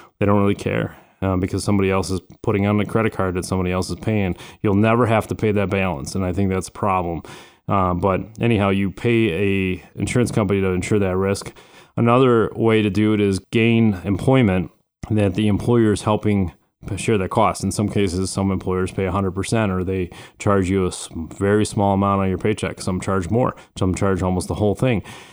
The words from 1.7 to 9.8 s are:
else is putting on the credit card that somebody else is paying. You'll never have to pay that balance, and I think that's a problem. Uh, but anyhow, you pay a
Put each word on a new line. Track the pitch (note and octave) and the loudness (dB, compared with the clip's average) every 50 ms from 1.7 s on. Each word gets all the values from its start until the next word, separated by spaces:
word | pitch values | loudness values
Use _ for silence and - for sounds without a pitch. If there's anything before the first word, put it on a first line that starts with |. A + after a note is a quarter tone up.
| G#2 G2 G2 F#2+ | 0 2 2 2
else | F#2+ F#2+ D#2 D#2 | 2 0 0 -2
is | F#2+ F2+ - - - - | -4 -6 -8 -12 -18 -6
putting | - A#2+ G2+ G2+ G2+ | -4 -2 0 2 2
on | G#2 G#2 | 2 2
the | G#2 G2+ | 0 0
credit | - - A2+ A2 A2 | 0 0 0 0 -2
card | - - G2 F#2 F2 | -2 -2 -4 -2 -2
that | F#2 F2 | -4 -4
somebody | - F#2+ F#2 F2+ F2+ | -2 -2 -2 0 0
else | F2+ F#2 F#2 - | -2 -2 -4 -4
is | F2 | -8
paying. | - - A2 G#2+ G#2 G2 F2+ E2 - - - - - | -6 -4 -2 0 0 0 -2 -4 -6 -10 -18 -10 -4
You'll | - G#2+ F#2+ | -2 0 2
never | G2+ G#2+ A2+ A2+ A#2 B2 | 4 4 4 4 2 2
have | A2 A2+ G#2+ - - | 2 2 0 0 -2
to | F#2+ | -4
pay | - - G#2+ | -2 -2 0
that | G2+ G#2 G2 F#2 | 0 0 0 0
balance, | G2+ G2 F#2+ F#2 E2 C2+ C2 - - | 0 -2 -2 -2 -4 -6 -8 -8 -6
and | F#2+ F#2+ | -4 -4
I | F2+ | -2
think | F2+ G2 G2+ F#2+ | -2 -2 0 0
that's | F#2+ F#2 F2 - | -2 -2 -4 -8
a | |
problem. | - - A2 G2+ F#2+ F#2 F2 E2+ E2 D#2 - - - - - - _ _ _ | -6 -4 -2 0 0 0 -2 -4 -6 -8 -8 -12 -18 -20 -20 -20 _ _ _
Uh, | - G#2 G2 F#2 F2+ F2+ | -2 0 2 2 2 0
but | F2 F#2+ G2 F#2 F2 F#2 - - - | 0 0 0 0 0 -4 -8 -6 -2
anyhow, | A#2 A#2 A#2 G2+ G2+ G2 | 0 0 2 2 2 0
you | G2 G2 G2 F#2+ | 0 0 -2 -4
pay | - - - A#2+ A#2+ A2+ A2+ G#2+ | -4 -4 -2 0 0 2 0 0
a | D#2+ F2+ G#2 G2 G2 G2 F#2+ F#2 F2+ D#2+ | 0 0 0 0 0 0 0 -2 -4 -6